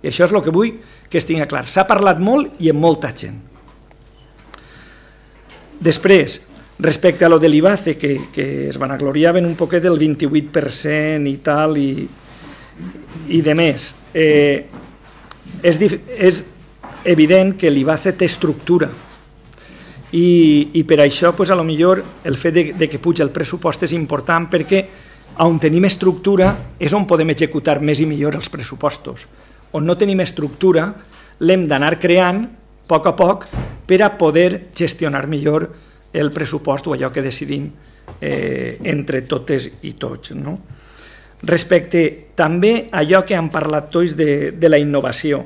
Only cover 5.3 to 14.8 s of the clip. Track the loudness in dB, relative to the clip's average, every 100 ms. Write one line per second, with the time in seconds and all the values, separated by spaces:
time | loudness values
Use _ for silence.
5.3 | _ -20 -20 -20 -4 -2 0 4 4 4
6.3 | -6 -16 -20 -20 -4 -2 2 0 4 4
7.3 | 6 6 4 4 2 -2 -4 -4 -4 -6
8.3 | -6 -6 -4 -6 -6 -6 -4 -2 2 4
9.3 | 4 0 -2 -2 0 2 2 0 0 0
10.3 | -2 -2 -4 -4 -6 -4 -2 -2 -2 -4
11.3 | -4 -2 0 0 0 -2 -4 -10 -16 -20
12.3 | -20 -20 -20 -20 -18 -16 -16 -18 -16 -2
13.3 | 0 2 2 2 0 -10 -14 -8 0 4
14.3 | 4 4 0 -6 -20